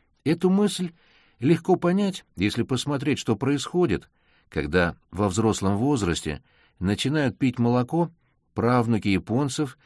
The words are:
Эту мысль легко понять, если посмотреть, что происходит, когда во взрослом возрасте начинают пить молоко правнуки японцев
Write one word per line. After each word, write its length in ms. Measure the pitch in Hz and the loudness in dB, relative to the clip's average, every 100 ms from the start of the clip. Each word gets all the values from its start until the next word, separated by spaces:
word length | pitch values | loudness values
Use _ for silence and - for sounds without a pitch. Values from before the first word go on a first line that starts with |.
| _ _ | _ _
Эту 260 | 135 165 185 | -2 0 2
мысль 420 | 190 208 - 180 - _ _ _ - | 4 2 0 -8 -10 _ _ _ -2
легко 380 | 127 165 - 180 | 2 2 2 2
понять, 480 | 175 185 202 185 - - | 2 0 0 -4 -10 -2
если 260 | 101 113 | -2 0
посмотреть, 560 | 113 127 - 143 135 127 | -2 -4 -2 -4 -2 -2
что 180 | - 107 | -2 -2
происходит, 720 | 127 143 - 175 170 85 - _ _ _ _ | 0 -2 -2 0 0 -2 -6 _ _ _ _
когда 480 | 80 73 87 85 - _ | -6 0 2 2 -2 _
во 180 | 87 104 | -2 -2
взрослом 480 | 92 110 95 98 101 | 2 2 2 0 0
возрасте 640 | 131 143 92 80 78 69 _ _ _ - | 0 0 0 -2 -4 -10 _ _ _ -6
начинают 600 | 90 101 131 151 135 95 | -2 -2 0 0 -2 0
пить 200 | 135 123 | -2 0
молоко 520 | 120 123 120 165 165 _ _ _ _ | 2 2 0 -2 -2 _ _ _ _
правнуки 540 | - 113 123 113 110 101 | -2 0 2 2 0 2
японцев 680 | 95 - 117 143 139 143 - | 0 0 -2 -2 -2 -6 -8